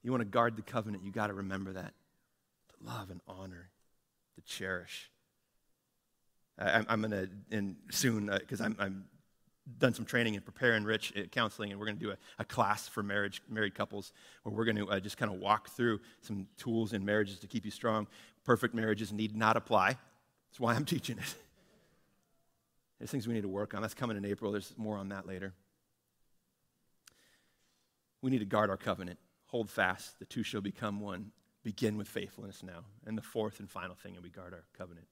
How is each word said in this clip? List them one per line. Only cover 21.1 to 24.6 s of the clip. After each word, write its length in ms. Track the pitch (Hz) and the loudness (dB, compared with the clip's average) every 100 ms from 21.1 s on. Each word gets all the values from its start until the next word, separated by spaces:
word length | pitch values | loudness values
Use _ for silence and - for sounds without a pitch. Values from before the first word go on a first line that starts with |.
| 110 | -6
it. 160 | 80 - - _ _ _ _ _ _ _ _ _ _ _ _ _ _ _ | -6 -8 -16 _ _ _ _ _ _ _ _ _ _ _ _ _ _ _
There's 120 | - | -4
things 180 | 143 110 | -2 0
we 60 | |
need 80 | 113 | 0
to 60 | 101 | 0
work 260 | 95 104 | -2 -2
on. 80 | 101 | -2
That's 120 | 110 | -4
coming 220 | - 123 104 | -2 -2 -2
in 80 | |
April. 280 | 101 101 107 | -2 -2 0
There's 200 | 101 | -2